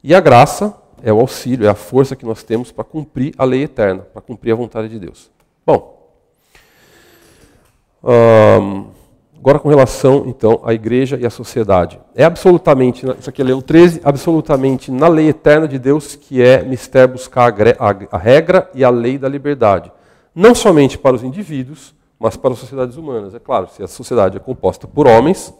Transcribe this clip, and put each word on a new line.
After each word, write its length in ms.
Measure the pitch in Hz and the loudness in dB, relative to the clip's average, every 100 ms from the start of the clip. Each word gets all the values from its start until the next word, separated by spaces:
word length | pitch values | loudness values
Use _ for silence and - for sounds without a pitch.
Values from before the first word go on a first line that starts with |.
E 140 | 127 180 | 4 4
a 40 | |
graça 560 | 160 120 143 - 208 - _ _ | 6 4 4 0 -8 -10 _ _
é 80 | 117 | -2
o 80 | 107 | 0
auxílio, 480 | 131 - 123 127 104 | 0 -4 -8 -2 -2
é 20 | |
a 60 | 98 | -2
força 400 | - 127 135 131 | -2 -2 -2 -6
que 100 | 117 | -12
nós 160 | 110 | -12
temos 300 | - 117 123 | -6 -8 -8
pra 120 | - | -14
cumprir 520 | 113 160 143 - 139 - | -14 -14 -12 -8 -8 -2
a 60 | |
lei 200 | 131 131 | -2 -2
eterna, 380 | 147 - 104 92 | -6 -4 -4 -4
pra 200 | - 104 | -12 -20
cumprir 320 | - 107 117 | -20 -12 -6
a 20 | 113 | -6
vontade 320 | 117 113 110 | -6 -10 -12
de 100 | 113 | -14
Deus. 320 | 85 _ _ _ _ _ - | -18 _ _ _ _ _ -2
Bom, 440 | 139 - _ _ _ _ _ _ _ _ _ _ _ _ _ _ _ _ _ _ _ _ _ | -2 -4 _ _ _ _ _ _ _ _ _ _ _ _ _ _ _ _ _ _ _ _ _
ahn, 840 | - 120 117 110 107 104 98 98 104 _ _ _ _ _ | 0 4 6 6 6 4 0 -10 -14 _ _ _ _ _
agora 220 | 131 147 | 0 0
com 100 | 147 | 2
relação, 540 | 147 127 - 135 139 127 | 2 2 0 0 0 -2
então, 360 | 117 110 117 | -4 0 0
à 100 | - | -2
igreja 440 | 113 110 123 131 131 | -6 -2 -4 -4 -6
e 80 | 120 | -8
à 20 | |
sociedade. 720 | - 117 123 104 92 85 - _ - | -8 -10 -8 0 0 0 -8 _ 0
É 80 | |
absolutamente, 840 | 151 170 190 175 - 131 127 120 131 - | 0 2 2 2 2 0 0 -2 -10 -10
isso 100 | - | -14
aqui 140 | 131 | -6
é 20 | 127 | -4
Leão 160 | 131 | -4
treze, 400 | - 160 175 165 | 0 4 4 2
absolutamente 840 | 143 139 - 160 151 139 135 127 - | -4 -2 -2 -4 -2 -2 -2 -4 -6
na 180 | 127 165 | -2 0
lei 200 | 165 156 | 2 0
eterna 400 | - 151 151 156 | 0 2 2 0
de 100 | 135 | -4
Deus, 380 | 127 151 - - | -2 -2 -4 -20
que 260 | _ 131 | _ 2
é 220 | 123 131 | 4 4
mister 440 | 131 127 - 131 127 | 0 -10 -2 2 2
buscar 380 | 123 - 127 120 | 0 -8 0 0
a 60 | |
gre-, 260 | 101 110 - | 2 0 0
a, 380 | 110 98 101 95 | -2 -4 -8 -6
a 20 | |
regra 500 | 101 143 165 180 - | 2 2 2 -2 -2
e 100 | 127 | -2
a 60 | 127 | 0
lei 300 | 123 117 135 | 0 -4 -4
da 100 | 135 | -8
liberdade. 600 | 139 143 139 110 95 - _ _ _ _ | -8 -8 -2 0 0 -4 _ _ _ _
Não 220 | 165 214 240 | 2 2 4
somente 420 | 214 160 135 - | 2 2 2 0
para 180 | 135 127 | -2 -2
os 60 | |
indivíduos, 720 | 127 160 175 147 127 151 - _ _ _ | -6 -12 -12 -12 -12 -18 -20 _ _ _
mas 200 | 110 - | -6 -4
para 160 | 135 | -6
as 60 | 120 | -6
sociedades 360 | 120 135 127 135 | -12 -10 -10 -10
humanas. 400 | 156 120 98 113 | -12 -12 -12 -18
É 40 | |
claro, 280 | - 117 90 | -6 -6 -6
se 140 | - | -14
a 40 | 95 | -18
sociedade 500 | - 123 120 95 95 | -16 -6 -2 -2 -4
é 20 | |
composta 480 | - 123 92 - - | -14 -6 -6 -6 -10
por 180 | 143 139 | 0 4
homens 480 | 113 139 190 - | 4 4 -4 -8